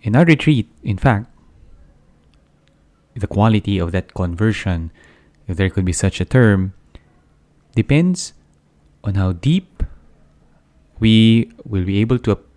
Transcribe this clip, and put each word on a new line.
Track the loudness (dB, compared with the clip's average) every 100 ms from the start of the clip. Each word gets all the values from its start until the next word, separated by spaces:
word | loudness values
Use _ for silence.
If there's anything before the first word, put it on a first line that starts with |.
In | 0
our | 2
retreat, | 4 4 2 0 -2 _
in | -8 -2
fact, | 0 0 -4 _ _ _ -20 -20 -20 _ _ _ _ _ _ _ _ _ _ _ _ -12
the | -6
quality | 0 2 0 -2 -4
of | -2
that | -4 -6
conversion, | -6 -6 -2 -2 -2 -4 -4 -6 _ _ _ _ _ -12
if | -2
there | -2
could | 0
be | -4
such | 0 -2 -2
a |
term, | -2 4 4 4 -2 -8 _ -20 _ _ _ _ _ _ _
depends | -4 0 2 2 -2 -8 _ _ _ _ _ _ _
on | -6 -2
how | -2
deep | -2 -2 -2 -4 _ -8 -8 _ _ _ _ _ _ _ _ _ -2
we | 2 4 6 4 0 -10
will | -8 -6
be | -2 -2
able | 0 -2
to | -2 -4 _